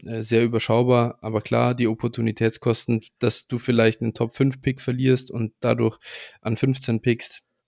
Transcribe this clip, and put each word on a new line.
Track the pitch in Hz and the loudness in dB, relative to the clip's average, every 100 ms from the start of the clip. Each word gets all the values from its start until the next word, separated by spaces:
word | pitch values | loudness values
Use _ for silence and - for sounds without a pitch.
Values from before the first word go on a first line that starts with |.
äh, | - 113 | -8 -8
sehr | 110 113 | 2 4
überschaubar. | 117 113 - 113 123 120 117 - | 4 2 2 2 4 4 2 -4
Aber | 110 107 | -6 -4
klar, | - 120 120 | 0 2 2
die | 120 113 | 2 -2
Opportunitätskosten, | 113 120 120 113 104 113 - 123 110 - 113 - - | -2 -4 -2 -2 0 0 0 -2 -2 0 -2 -4 -2
dass | 120 - - | -2 -2 -6
du | 120 | -6
vielleicht | - 117 113 - | 0 4 4 2
einen | 113 | -4
Top-fünf-Pick | - 117 - 135 131 135 131 | -2 -4 0 0 0 -4 -4
verlierst | - 127 131 127 - | -4 0 2 2 -2
und | 120 110 - | -6 -6 -4
dadurch | 123 117 113 - - - - - | -2 2 0 -2 -14 -16 -16 -10
an | 110 110 | -6 0
fünfzehn | 135 131 - 113 | 0 0 -2 0
Picks, | 123 117 - - _ _ | 0 -2 -6 -16 _ _